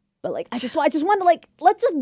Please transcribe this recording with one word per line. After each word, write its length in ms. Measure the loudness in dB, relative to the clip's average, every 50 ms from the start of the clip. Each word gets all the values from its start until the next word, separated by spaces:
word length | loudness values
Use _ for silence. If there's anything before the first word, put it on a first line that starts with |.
| _ _ _ _
But, 100 | -10 -8
like, 160 | -8 -8 -10 -10
I 80 | -8 -8
just, 180 | -8 -6 -2
I 120 | -2 0 0
just 180 | 0 0 0
wanna, 180 | 0 0 2 2
like, 220 | 2 2 0 -2 _ _ 0
let's 200 | 2 2 2 2
just 140 | 0 -2 -2 -4